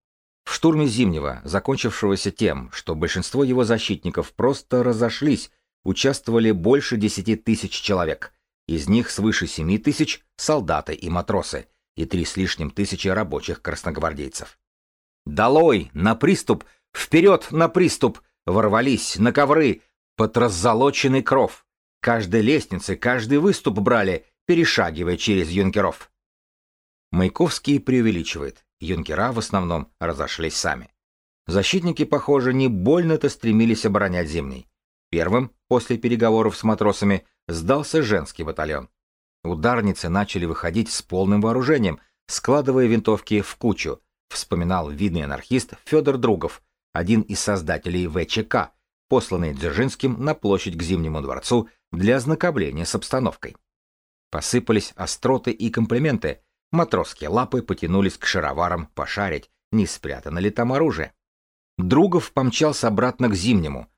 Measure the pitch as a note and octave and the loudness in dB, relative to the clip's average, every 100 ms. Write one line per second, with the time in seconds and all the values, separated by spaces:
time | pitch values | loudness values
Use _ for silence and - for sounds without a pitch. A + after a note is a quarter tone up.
0 | _ _ _ _ - - D#3+ D#3 D3 A2 | _ _ _ _ -10 0 2 4 2 2
1 | A#2 D#2+ C#2+ B1 - F#2 - C3+ A#2+ - | 2 0 -4 -8 -4 -4 -2 -2 -2 -2
2 | G#2 G2 - - G#2 C#2 B1 - - D#2+ | 0 0 -2 -2 -2 -2 -6 -12 -8 -4
3 | E2 - F2+ C3 C#3 B2+ A#2 A2+ - G2+ | -2 -2 -4 0 2 2 2 0 0 -4
4 | F2+ E2+ E2 - A#2 C#3 - B2+ A#2+ A2+ | -4 -4 -6 -2 0 0 -2 0 2 0
5 | A#2 - D3 C#3 - _ _ _ - F#2 | 0 -2 -2 -2 -4 _ _ _ -4 0
6 | C3+ C#3 - A#2 A2+ G2 E2+ C#3 C#3 A#2+ | 0 0 0 2 4 2 4 2 2 0
7 | G#2 G2+ F#2+ A2 - A2 G2 - - F#2+ | 0 -2 -2 -2 0 -2 -2 -6 -2 0
8 | E2+ D2+ - _ _ _ - E2 C#2+ A2 | 0 -4 -10 _ _ _ -6 -4 0 0
9 | A#2+ - G#2 A2 E2 - D#2 G#2 D3 C#3 | 0 -2 0 0 -4 -4 -2 0 0 0
10 | D#3 - _ - - D3+ F2+ D#2 - D#2 | -2 -4 _ -8 -2 -2 0 -4 -4 -8
11 | E2 E2+ F2 G#2 D#2+ C2+ - _ _ - | -4 -4 -2 -2 -4 -8 -12 _ _ -8
12 | D#2 F#2 D#2+ - F#2+ - D2+ - G2 F2+ | -4 -2 -2 -2 -4 -4 -6 -4 -4 -4
13 | G2 F#2+ F#2 D2+ - E2 - D#2 - D#2 | -2 -2 -2 -6 -8 -10 -8 -8 -6 -4
14 | D#2+ D2 C#2 - - - _ _ _ _ | -4 -4 -10 -12 -14 -18 _ _ _ _
15 | _ _ - D2 A2 D3+ E3 A2 D2+ - | _ _ -8 0 4 6 6 4 0 -2
16 | F#2+ A2+ D3 F#3+ - A2 - _ _ - | 0 2 2 2 2 -2 -4 _ _ -12
17 | - D#3+ F#3+ F3+ - D#3 E3 F3+ F3 - | 0 4 6 6 2 0 2 4 2 2
18 | B2 - _ _ - F#2 G#2+ G#2+ C3 B2 | 0 -2 _ _ -2 2 4 2 2 0
19 | - - A2+ B2 C#3 D3+ D3 - _ _ | -2 0 2 4 4 4 4 0 _ _
20 | _ - A2 - A#2+ F2+ A2 A2 C#3 C3+ | _ -2 0 2 0 2 2 4 2 2
21 | C3+ C3 A#2 C3+ G#2+ - _ _ _ _ | 2 2 2 2 2 -2 _ _ _ _
22 | - A#2 G2 A2 G#2+ D3+ - F#2 - F#2 | -2 0 2 2 4 2 0 -8 -6 -4
23 | B2 B2 A2 C#3+ F3+ F#3+ - G2+ G2+ A#2+ | -2 -2 2 2 4 2 0 0 2 2
24 | G2 F2+ - _ - E3+ D#3+ - F2+ D#2+ | 2 -2 -6 _ 0 2 4 2 0 -2
25 | F2 F2+ - G2 E2 F2+ F#2+ G2+ F#2+ - | -4 -2 0 2 2 2 2 2 0 -2
26 | - _ _ _ _ _ _ _ _ _ | -12 _ _ _ _ _ _ _ _ _
27 | _ E2+ F#2 - F3 - - C#3+ C#3 B2+ | _ 0 0 2 -2 -2 0 0 2 2
28 | A2+ F#2 D#2+ D#2+ C#2+ - _ _ D#2+ F2+ | 2 0 -4 -8 -10 -12 _ _ -6 -6
29 | D#2+ D#2 A2+ A#2 - G2+ F2+ E2 C#2 - | -4 -2 -2 -2 -4 -2 -2 -4 -6 -8
30 | E2+ D2 D2 - E2 - F2+ C2+ A#1+ _ | -6 -4 -6 -6 -6 -4 -4 -6 -10 _
31 | _ _ _ _ - F2+ G2 F#3+ F3 D3 | _ _ _ _ -4 0 0 0 0 -2
32 | D3 D3 - C#3+ B2+ C3 C3+ G#2 F#2+ E3 | -2 -2 2 2 2 2 2 2 2 2
33 | E3+ D#3 C#3+ - A2+ A2 A2+ A2 A2 G2 | 2 0 0 -2 2 4 4 2 2 0
34 | G2 F2 E2 D#2+ C#2 C2 - _ _ _ | 0 -2 -2 -4 -6 -10 -16 _ _ _
35 | _ E2+ E2 A2+ C3 _ - B2 - A#2+ | _ -2 2 0 0 _ 0 0 0 -2
36 | A#2+ A#2 A2+ A2 A2 F#2+ A2 G#2+ G#2 G2 | 0 2 4 4 2 0 0 2 2 2
37 | G2+ G2 - _ - E2 E2 C#3 D3 D#3 | 2 0 -2 _ -10 -4 0 0 0 0
38 | B2+ G2+ C#2+ - D#2 D#2 D#2 D2+ B1+ _ | 2 0 -2 -8 -8 -6 -4 -6 -8 _
39 | _ _ _ _ F2 E2 A2+ B2 G#2 F2+ | _ _ _ _ -6 -2 0 2 0 -2
40 | F2 F2+ G#2 - E2+ D#2+ F2 F2 A2+ - | -2 -2 -2 -2 -4 -4 -4 -2 -2 -6
41 | - F#2 F#2+ G#2 A2 A#2 B2+ D3+ G2+ D2+ | -4 -2 2 2 2 0 2 2 2 -4
42 | _ _ - - - C#3 C3+ C3 B2 A2+ | _ _ -10 -6 0 2 4 4 4 2
43 | G#2+ G#2+ - G#2 G2 - A#2+ G2+ E2 B1+ | 2 0 0 -2 -2 -4 -2 -2 -4 -8
44 | _ _ _ - - F2 F2 F#2 D#2 D2 | _ _ _ -12 -4 -2 0 -2 -2 -4
45 | G2+ E2+ C#2+ C#2 - B2+ - - - D#3 | -2 -2 -4 -8 -2 -2 -2 -10 0 2
46 | C#3+ C3+ A#2 G2 - - _ _ _ - | 2 2 2 0 -2 -10 _ _ _ -4
47 | E2+ A2+ G#2 G2 - G2+ D#2 E2 - F2+ | 2 2 2 -4 -2 -2 -2 -4 -4 -4
48 | F2+ D#2+ E2 - A2 B2 F2 _ _ _ | -2 -4 -4 -4 -2 -2 -4 _ _ _
49 | - C3 - F#2 E2+ C#2+ E2 D2+ C3 - | -2 0 0 -2 -4 -4 -4 -2 -2 -2
50 | C3+ A#2 C3+ D#3 G#2 G2 - E2 E2 F#2 | -4 -2 -4 -2 0 0 -2 -6 -2 -2
51 | D#2+ D#2 C2+ C2 - B2 - _ _ E2 | -2 -4 -6 -8 -2 0 0 _ _ -2
52 | G2 C3 B2+ D#3+ F3+ C#3+ D#2+ C#2+ F2 G#2+ | 2 2 0 -2 0 -2 -2 -4 -4 -6
53 | - B2+ B2+ - - - _ _ _ _ | -4 -2 -2 -6 -14 -20 _ _ _ _
54 | _ _ _ D2+ - B2 - A2 - - | _ _ _ -8 -2 -2 2 0 0 -6
55 | F#2 - B2 C3 - A2 A2+ A2+ A#2 A#2+ | -10 -4 0 0 -2 -4 -2 0 0 0
56 | D#3 A#2+ D#2 C#2 _ _ _ D#3+ E3 F#2 | 0 -2 -4 -8 _ _ _ -2 0 0
57 | E2+ - D2+ G2+ G#2+ B2+ - F#2+ G#2 F#2+ | -4 -6 -4 -2 0 -2 -4 -4 0 2
58 | G2 - - F#2+ D2+ C#2 F2 E2+ D#2 - | 2 0 -4 -2 -2 0 -2 -2 -6 -8
59 | C#2+ - G2+ D2+ - _ _ A2 F#2+ - | -8 -4 -4 -4 -8 _ _ 0 0 -2
60 | - C2+ D2 D#2+ G2 G#2+ A#2 C3 D#3+ E2+ | -10 -10 -8 -2 -2 0 0 2 0 0
61 | D#2 _ _ _ _ _ _ - F2+ C3 | -6 _ _ _ _ _ _ -6 2 4
62 | F#3+ D3+ - - C3 - D#3 D3 A#2 G#2 | 6 4 -2 0 0 2 0 2 0 2
63 | B2 A#2+ B2 G2 F#2+ A2+ D#2 C2+ - | 0 2 0 0 2 2 0 -6 -12